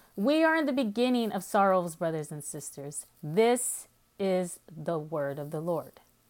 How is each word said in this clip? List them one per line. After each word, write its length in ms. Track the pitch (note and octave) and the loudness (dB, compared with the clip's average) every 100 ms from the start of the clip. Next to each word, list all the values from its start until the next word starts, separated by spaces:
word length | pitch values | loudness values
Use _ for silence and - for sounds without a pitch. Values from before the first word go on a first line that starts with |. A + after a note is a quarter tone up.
| _ - | _ -2
"We 280 | G#3 D#4 | 2 4
are 120 | D#4+ D#4+ | 4 4
in 120 | D4 | 2
the 40 | |
beginning 600 | C4 A#3 G#3 B3 B3 A3 | 0 0 2 2 2 0
of 120 | G3 | -4
sorrows, 520 | - G#3 G3 F#3 F3 D#3+ | 0 4 4 4 2 -2
brothers 360 | E3 D#3+ D3+ | -2 -2 -6
and 120 | D3+ | -10
sisters." 640 | - D3+ - - C#3+ D3 - _ | -10 -12 -12 -12 -12 -10 -12 _
This 640 | D3 E3 A3+ B3 - - - _ _ - | -4 4 4 4 0 -6 -12 _ _ -4
is 400 | G3 F#3 F3+ - - | 0 0 0 -8 -16
the 280 | D#3+ D#3 E3 | -10 -4 -4
word 400 | D3+ D#3 C#3+ C#3+ | -2 -4 -2 -4
of 100 | D3 | -6
the 100 | D#3+ | -6
Lord. 420 | E3 E3 B2 - _ _ _ | -2 -2 -4 -12 _ _ _